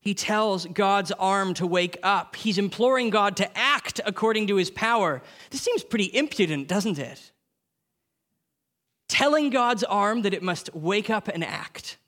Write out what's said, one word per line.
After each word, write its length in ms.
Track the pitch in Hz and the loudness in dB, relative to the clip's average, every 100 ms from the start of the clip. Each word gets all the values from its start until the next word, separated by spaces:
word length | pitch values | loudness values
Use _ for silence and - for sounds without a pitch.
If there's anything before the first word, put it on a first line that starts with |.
He 120 | 208 | -4
tells 540 | 190 - 214 214 190 180 | -4 0 0 2 0 -4
God's 460 | 180 196 202 170 | 0 2 2 0
arm 420 | 196 190 196 190 | -2 2 2 0
to 140 | 170 175 | 0 0
wake 280 | 180 175 - | 2 0 0
up. 320 | 180 196 170 | 0 0 -2
He's 240 | - 220 190 | -4 -2 0
imploring 520 | 202 - 247 262 240 | -2 2 2 4 2
God 260 | 208 202 185 | 2 2 2
to 200 | 190 - | -2 2
act 440 | 254 285 - - | 2 2 -2 -6
according 440 | 208 190 220 220 208 | -6 -2 0 0 2
to 80 | 196 | 0
his 120 | 185 | 0
power. 540 | - 220 233 185 131 - - - | -2 0 2 2 -2 -8 -20 -12
This 120 | 277 | -6
seems 220 | - 466 | -2 -2
pretty 220 | - - 185 | -2 -2 0
impudent, 600 | 226 294 - 175 151 139 | 0 0 0 0 0 -2
doesn't 320 | 185 208 151 | -2 0 -4
it? 320 | 117 - - _ _ _ _ _ _ _ _ _ _ _ _ _ _ _ _ _ _ | -6 -12 -20 _ _ _ _ _ _ _ _ _ _ _ _ _ _ _ _ _ _
Telling 440 | - 285 302 294 | 2 4 4 2
God's 340 | 254 240 240 | 2 2 0
arm 380 | 214 202 202 226 | 0 2 2 0
that 120 | 202 | -2
it 80 | 190 | -2
must 320 | 180 175 - | -4 -4 -6
wake 340 | 165 160 202 214 | -6 -2 -2 0
up 200 | 220 - | -4 -2
and 160 | 170 | -6
act. 540 | 151 151 - - - - | -4 -6 -10 -14 -16 -18